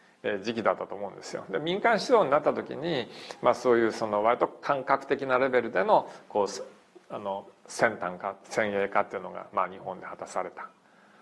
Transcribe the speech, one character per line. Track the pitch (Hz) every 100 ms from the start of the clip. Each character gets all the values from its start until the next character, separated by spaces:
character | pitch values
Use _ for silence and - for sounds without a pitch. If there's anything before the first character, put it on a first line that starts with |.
| _ _
え | 107 104
ー、 |
時 | 104
期 | 113
だ | 101
っ | 92
た | 92
と |
思 | 98 101
う |
ん | 95
で |
す | -
よ。 | - -
で、 | 165
民 | 160 196
間 | 233 202
主 | -
導 | 220
に | 147
な | 147
っ |
た | 147
時 | 113 107
に、 | 123 165 143 107 - - -
ま | 127
あ、 |
そ | 117 127
う | 117
い | 110
う |
そ | 110 110
の | 104
割 | 110 123
と | -
感 | - - 143
覚 | 127 139 -
的 | 131 135
な | 127
レ | 135
ベ | 123
ル | 113
で | 90
の、 | 208 170 - - -
こ | 104 98
う、 | - - - _ - -
あ | 117
の、 | 101 98 - _ -
先 | - 120 95
端 | 90 90
化、 | 98 98
先 | - - 107
鋭 | 101 101
化 | 104
っ | 101
て | 101
い |
う |
の | 90
が、 | 92 95
ま | 101
あ、 | 90
日 | 95
本 | 95 92
で | 92
果 | -
た | 92
さ | 98
れ | 90
た | - - _ _ _ _ _